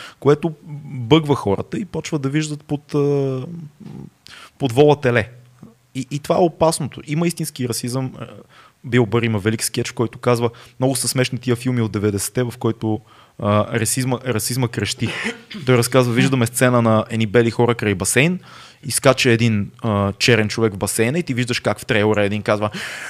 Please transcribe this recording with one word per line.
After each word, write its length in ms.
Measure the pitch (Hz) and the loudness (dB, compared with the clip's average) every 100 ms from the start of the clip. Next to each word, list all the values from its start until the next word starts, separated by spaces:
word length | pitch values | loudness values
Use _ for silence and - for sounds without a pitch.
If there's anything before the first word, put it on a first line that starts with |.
| - - | -18 -2
Което 340 | 135 147 165 156 - 147 147 | 2 2 0 -6 -14 -16 -12
бъгва 500 | 135 117 156 147 139 | -8 4 4 4 0
хората 420 | 101 98 - 202 | 0 -2 -2 -6
и 80 | 190 | -6
почва 340 | 160 - 156 | -8 -6 -4
да 100 | 135 | -2
виждат 340 | 151 156 147 | -2 -4 -8
под, 320 | - 147 - 147 | -6 -8 -4 -2
а, 460 | 143 143 135 131 131 170 147 _ - - - _ - - - - | 0 0 -2 -4 -8 -12 -16 _ -18 -18 -18 _ -20 -20 -20 -6
под 120 | 135 | -2
вола 300 | 117 147 143 | 6 6 6
теле. 280 | 127 120 107 - - _ - _ _ 131 | 4 2 0 -8 -20 _ -20 _ _ -12
И, 120 | 131 | -8
и 80 | 143 | -8
това 160 | - 170 | -2 2
е 40 | |
опасното. 640 | 170 - 160 - 143 - - | 2 2 0 0 -6 -8 -6
Има 200 | 147 170 | -2 -2
истински 420 | 165 160 - 123 | -4 -8 -6 -6
расизъм. 440 | 113 123 131 131 - - 101 - - - _ | -4 -4 -4 -6 -8 -16 -16 -20 -20 -20 _
Бил 220 | - 123 110 | -2 0 2
Бър 160 | 117 | 0
има 180 | 113 107 | 0 0
велик 240 | 104 110 | 0 -2
скетч, 260 | - - 117 | -4 -4 -6
в 40 | |
който 260 | - 113 - | -4 -4 -2
казва, 300 | 123 120 117 - - - | 0 2 0 -4 -18 -4
много 160 | 131 127 | -2 0
са 120 | 120 | -2
смешни 300 | 131 127 120 | -2 -2 -2
тия 160 | 127 120 | -2 -2
филми 260 | 127 123 | 0 -2
от 100 | 110 | 0
деветдесетте, 520 | 104 107 98 - - | 0 0 -2 -4 -4
в 100 | 123 - | -4 -2
който, 400 | 113 110 110 107 - - - - | -4 -2 -4 -4 -8 -20 -20 -6
а, 400 | 104 104 104 117 | 0 2 2 -2
расизма, 380 | 110 - 131 120 127 | -2 -2 -2 -4 -2
расизма 400 | 110 - 123 120 | -4 -2 -2 -2
крещи. 420 | - 101 - 107 - 226 - - 214 127 | -2 -6 -4 -6 -4 -8 -10 -14 -10 2
Той 120 | 123 | 2
разказва, 360 | 120 135 123 | 4 2 2
виждаме 320 | 117 131 131 113 | 2 2 2 0
сцена 360 | - 127 123 | 2 2 4
на 240 | 113 110 - | 4 2 2
едни 160 | 113 110 | -2 2
бели 240 | 117 117 | 2 2
хора 240 | 107 120 117 | 2 0 2
край 200 | 107 95 | 0 0
басейн, 440 | 95 120 160 180 - - - - | 0 2 2 0 -8 -20 -20 -16
изкача 460 | - - 139 127 131 | -8 0 2 4 4
един, 420 | 113 117 107 101 - | 4 4 2 -2 -6
а, 320 | 117 101 101 | -2 0 0
черен 340 | 98 - 113 104 | 0 2 4 2
човек 260 | - 113 | 0 0
в 40 | 95 | 0
басейна 420 | 101 - 113 160 | -4 0 0 -2
и 40 | |
ти 100 | 170 | -4
виждаш 260 | 123 120 123 | -4 -2 -2
как 200 | - 104 | -2 -4
в 60 | - | -2
трейлера 380 | 110 107 104 | 0 2 2
един 180 | 101 107 | 0 -2
казва, 280 | 101 107 104 - - - - | -2 0 0 -6 -12 -12 -14